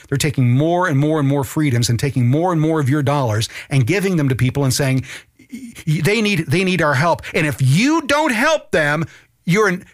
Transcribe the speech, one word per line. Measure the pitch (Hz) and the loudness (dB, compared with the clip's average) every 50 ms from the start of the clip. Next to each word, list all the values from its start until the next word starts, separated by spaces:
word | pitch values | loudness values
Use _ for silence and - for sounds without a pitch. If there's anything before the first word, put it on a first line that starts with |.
| - - | -8 -6
they're | 143 139 | -4 -2
taking | - 156 - - 127 120 | -2 -2 0 0 2 2
more | 120 131 151 165 175 175 180 180 | 2 2 2 2 2 2 0 2
and | 147 135 | 2 2
more | 147 151 160 156 | 2 2 0 0
and | 143 135 | 0 0
more | 143 143 131 | 0 0 -2
freedoms | - - 160 151 143 120 120 120 - | -4 -2 -2 0 0 0 0 0 0
and | 120 110 | -2 -2
taking | - 143 - 135 123 | -2 -2 0 0 0
more | 120 135 151 170 185 180 | 2 2 2 2 0 0
and | 156 | 0
more | 151 160 160 160 | 0 0 0 0
of | 147 123 | 0 0
your | 143 156 143 | 0 0 0
dollars | 139 147 147 135 113 104 107 113 - - - - - | 0 0 0 0 0 -2 -2 -4 -4 -8 -12 -10 -2
and | 143 135 123 | 0 0 2
giving | 110 175 - 180 196 185 | 2 0 0 0 0 0
them | 160 143 135 | 0 0 0
to | 131 | 0
people | 107 123 127 - 139 143 | 0 0 0 0 0 0
and | 131 120 | 0 0
saying, | - 143 135 131 131 131 - - - - _ _ _ - - - | 0 0 0 0 -2 -4 -6 -12 -18 -20 _ _ _ -20 -18 -16
Y-, | 233 262 233 - - - | -16 -16 -16 -16 -10 -4
y-, | 165 151 170 151 | -4 -2 0 0
they | 196 208 233 214 | 0 0 2 0
need, | 208 202 151 160 | 0 0 -2 -2
they | - 127 185 190 | 0 0 0 0
need | 185 180 170 165 | 0 0 0 0
our | 147 143 | 0 2
help. | 127 160 175 156 - - - - | 2 2 0 0 -2 -4 -6 -4
And | 196 156 | -2 -2
if | 151 131 - | -2 -2 0
you | 135 127 135 175 233 285 320 330 302 | 2 2 2 4 2 2 2 0 0
don't | 247 285 294 311 311 240 | 0 0 0 2 0 0
help | 208 262 320 320 302 311 - | 0 0 2 0 0 -2 -2
them, | - 170 151 143 147 160 160 - - - - _ _ _ - | 0 0 2 2 0 -2 -2 -6 -8 -16 -20 _ _ _ -4
you're | - 170 214 220 196 | 0 2 2 2 2
an, | 180 180 - - | 0 -2 -8 -12